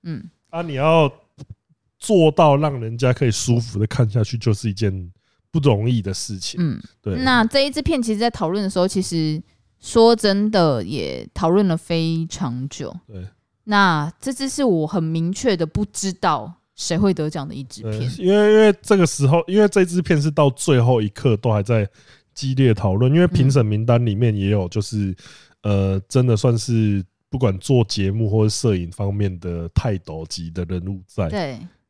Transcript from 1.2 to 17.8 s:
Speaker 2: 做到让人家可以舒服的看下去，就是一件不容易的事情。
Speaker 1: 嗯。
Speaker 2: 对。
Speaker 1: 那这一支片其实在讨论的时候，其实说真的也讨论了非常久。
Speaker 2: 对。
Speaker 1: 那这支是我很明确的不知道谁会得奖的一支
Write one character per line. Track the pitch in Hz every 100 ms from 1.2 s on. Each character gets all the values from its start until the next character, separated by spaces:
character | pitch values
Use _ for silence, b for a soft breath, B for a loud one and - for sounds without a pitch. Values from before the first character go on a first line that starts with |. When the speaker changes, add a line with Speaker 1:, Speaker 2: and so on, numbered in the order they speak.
| _ _ - - _ _ _ _
Speaker 2:
做 | - 202 156
到 | 147 156 143
让 | 151 135
人 | 113 117
家 | 127
可 | 123 127
以 |
舒 | 104 - 120
服 | 117 98
的 | 107
看 | - 113
下 | 120
去， | 104 117
就 | 117
是 | 101 110
一 |
件 | 98 107 95 87 _ _ _ _
不 | 165
容 | 143 104 117
易 | 120
的 | 95
事 | 92 - 98
情。 | - -
Speaker 1:
嗯。 | 165 - - _
Speaker 2:
对。 | 208 214
Speaker 1:
那 | 262 247
这 | 226 277 277
一 |
支 | 277
片 | 302 302
其 | 226
实 | 208
在 | 233
讨 | - 160
论 | 196
的 | 196
时 | 190
候， | 185
其 | 190
实 | 185 165 156 156 - _ _ _
说 | - 233 226 233
真 | 208 196 214
的 | 214 165 123
也 | 92 131 73 64 52
讨 | - 165
论 | 185 196
了 | 165
非 | - 165 165 165 165
常 | - 147 123 139
久。 | - 135 180 _
Speaker 2:
对。 | 98 95 _ _ _
Speaker 1:
那 | - 202 196 156 147 -
这 | 262
支 | 254 269
是 | 277
我 | 262 170 156
很 | 185
明 | 160 165 165
确 | 196 254
的 | 185
不 | 160 -
知 | 208 - 196
道 | 180 190 147 107 - _
谁 | - - 170
会 | 202
得 | 170 151
奖 | 156 139
的 |
一 | 139
支 | 131 -